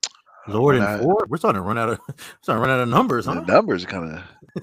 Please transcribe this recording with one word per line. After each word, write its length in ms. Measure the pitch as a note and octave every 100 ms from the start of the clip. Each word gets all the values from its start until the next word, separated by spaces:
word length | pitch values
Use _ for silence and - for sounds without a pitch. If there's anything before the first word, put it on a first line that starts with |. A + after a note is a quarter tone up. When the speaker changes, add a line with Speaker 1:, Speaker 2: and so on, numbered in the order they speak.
| - - _ - -
Speaker 1:
Lower 240 | G#2 C#3
Speaker 2:
Run 60 | C3
Speaker 1:
than 80 | G2+
Speaker 2:
out. 120 | G#2
Speaker 1:
four? 240 | C3+ G3+ -
We're 100 | D3+
starting 240 | A3 G#2
to 60 | F2+
run 100 | A2+
out 120 | A2+
of, 100 | A2
<laughs> 380 | - - - -
starting 220 | - A2+
to 60 | C3
run 0 |
out 100 | C3
of 80 | A#2+
numbers, 360 | A#2+ B3+ B2 C3
Speaker 2:
The 80 |
Speaker 1:
huh? 80 | D#3
Speaker 2:
numbers 420 | - A#2+ G#3+ F#2+
are 40 | F#2
kinda 360 | G2 E2 - - - - -